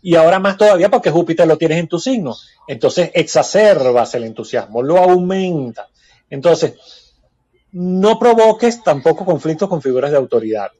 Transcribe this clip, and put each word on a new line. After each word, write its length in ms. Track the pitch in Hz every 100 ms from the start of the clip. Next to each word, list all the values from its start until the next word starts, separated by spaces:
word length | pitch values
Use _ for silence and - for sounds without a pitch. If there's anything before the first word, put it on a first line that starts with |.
y 140 | 185 165
ahora 220 | 160 190
más 180 | 196 190
todavía 340 | 208 185 196
porque 200 | 262 185
Júpiter 360 | 156 165 160 165
lo 100 | 151
tienes 220 | 160 160
en 100 | 165
tu 100 | 165
signo. 360 | 262 254 143 107 - _ -
Entonces 440 | 123 135 - 170
exacerbas 1000 | 180 156 160 139 190 214 170 127 120 110
el 100 | 123
entusiasmo, 580 | 113 110 110 123 98 113
lo 160 | 135 180
aumentas. 880 | 180 180 180 190 185 160 123 113 - _ _ _ _
Entonces, 460 | 139 170 160 156 - - - _ _ _ _ _ _ _
no 460 | 180 180 185 208 233
provoques 640 | 240 226 220 214 240 226
tampoco 420 | - 143 165 160
conflictos 440 | 190 151 156 156 202
con 120 | 175
figuras 300 | 135 127 139
de 60 | 147
autoridad 520 | 123 120 110 110 98